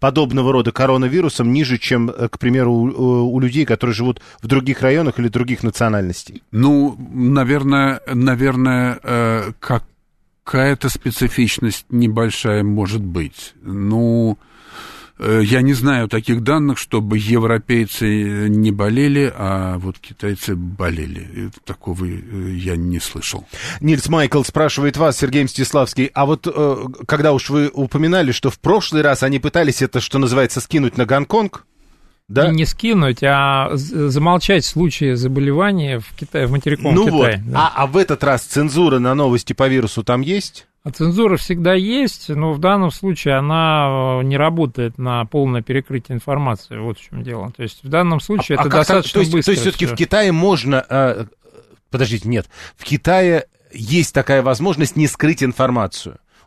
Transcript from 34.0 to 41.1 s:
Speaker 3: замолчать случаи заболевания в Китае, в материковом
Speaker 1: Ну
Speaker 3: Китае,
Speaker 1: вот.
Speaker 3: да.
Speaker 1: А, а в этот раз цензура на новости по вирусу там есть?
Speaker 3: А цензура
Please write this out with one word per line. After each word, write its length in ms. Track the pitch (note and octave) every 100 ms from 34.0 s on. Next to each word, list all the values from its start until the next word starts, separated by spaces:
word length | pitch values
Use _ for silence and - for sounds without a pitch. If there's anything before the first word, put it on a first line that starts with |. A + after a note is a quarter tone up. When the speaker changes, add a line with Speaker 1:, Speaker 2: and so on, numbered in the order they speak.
| D3
Speaker 3:
замолчать 560 | C3+ D#3+ F3+ - G3
случаи 500 | - D#3 F3 - C#3+
заболевания 840 | B2 B2+ C3+ C#3 C#3+ G3+ F#3+ C#3+ B2
в 160 | A2 -
Китае, 300 | C#3+ - B2+
в 60 |
материковом 420 | C#3 D3+ D3 C#3
Speaker 1:
Ну 120 | E3 A3
Speaker 3:
Китае, 360 | D#3+ B2 G2+
Speaker 1:
вот. 80 | A2
Speaker 3:
да. 200 | C3+ D3+
Speaker 1:
А, 80 | B2
а 40 | C3+
в 80 | D#3
этот 260 | F#3 D3
раз 200 | C#3+ C3
цензура 580 | - - D3+ C#3+ F3 C3+
на 160 | B2 C#3
новости 360 | C#3 A#2+ -
по 140 | - C3+
вирусу 380 | C3 A2+ -
там 160 | G#2+ B2
есть? 480 | C3+ G3+ - - - _
Speaker 3:
А 80 | D3+
цензура 440 | B2+ D#3+